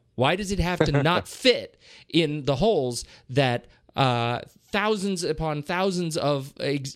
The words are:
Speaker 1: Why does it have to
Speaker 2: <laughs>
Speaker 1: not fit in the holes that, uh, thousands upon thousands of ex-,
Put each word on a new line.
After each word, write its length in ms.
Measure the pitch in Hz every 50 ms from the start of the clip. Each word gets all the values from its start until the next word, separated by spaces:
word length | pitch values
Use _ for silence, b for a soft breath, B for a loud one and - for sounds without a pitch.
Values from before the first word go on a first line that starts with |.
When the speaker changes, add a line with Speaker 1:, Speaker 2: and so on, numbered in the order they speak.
| _ _ _
Speaker 1:
Why 200 | 113 123 147 147
does 140 | 190 214 185
it 80 | 202 180
have 200 | 165 175 180 175
to 120 | 160 139
Speaker 2:
<laughs> 120 | 143 143 139
Speaker 1:
not 240 | 160 180 - -
fit 500 | - - - - 254 226 123 98 - _ B B B B B B
in 380 | B - 160 165 147 151 151 131
the 100 | 135 139
holes 480 | 120 190 226 208 151 131 123 120 - - B B B B B
that, 380 | 123 143 135 127 120 120 - - b b b b -
uh, 420 | - 135 127 123 117 117 120 120 - - - _ _ _ _
thousands 520 | - 202 180 214 220 196 185 202 190 165 175
upon 360 | 147 156 156 160 156 151 147 143
thousands 520 | - 175 180 190 202 180 175 175 160 156
of 380 | - - 143 147 139 135 139 - -
ex-, 360 | 131 135 143 139 131 139 -